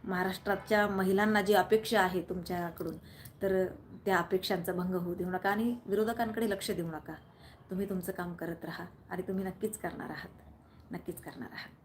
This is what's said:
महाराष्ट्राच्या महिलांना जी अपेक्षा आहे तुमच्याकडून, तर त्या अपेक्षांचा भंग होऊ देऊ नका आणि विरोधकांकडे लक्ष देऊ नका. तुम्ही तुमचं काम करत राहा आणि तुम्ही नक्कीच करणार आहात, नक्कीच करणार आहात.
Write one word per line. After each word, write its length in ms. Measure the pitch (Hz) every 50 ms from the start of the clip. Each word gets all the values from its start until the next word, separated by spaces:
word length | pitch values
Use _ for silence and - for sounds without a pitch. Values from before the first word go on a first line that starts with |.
| -
महाराष्ट्राच्या 800 | 185 185 180 180 185 185 - - 208 196 196 - - 220 208 208
महिलांना 540 | 202 196 190 185 190 196 196 208 214 214 208
जी 140 | 190 196 208
अपेक्षा 460 | 190 180 - 214 220 220 - 226 202
आहे 200 | 185 185 185 185
तुमच्याकडून, 760 | - - 180 185 170 - 180 175 175 170 170 - 165 165 160 165 - - - - - - - -
तर 240 | 196 190 190 190 185 - - - - - - - -
त्या 120 | 202 190 170
अपेक्षांचा 540 | 170 - 196 185 - - 196 175 170 -
भंग 220 | 180 180 180 185 185
होऊ 200 | 175 175 175 175
देऊ 160 | 175 180 180
नका 200 | 185 180 185 196
आणि 260 | 202 214 226 240 240 - -
विरोधकांकडे 640 | - 202 208 220 220 233 240 233 220 214 226 233 208
लक्ष 200 | 202 196 - -
देऊ 160 | 196 170 170
नका. 260 | 165 160 156 - - 156 - - - - - - - - - - -
तुम्ही 180 | 190 185 202 196
तुमचं 240 | 196 185 175 -
काम 220 | - - 175 175 170
करत 300 | 175 165 170 165 165 -
राहा 200 | 170 170 - 175 175 - - - -
आणि 120 | 185 180
तुम्ही 220 | 185 - 190 190 190
नक्कीच 340 | 185 180 - - 214 214 -
करणार 320 | - 170 - - - -
आहात, 320 | - - - - - - - - - - - - - - - -
नक्कीच 280 | 175 175 - - 170 -
करणार 280 | - 151 - 135 123 -
आहात. 180 | - - - - - -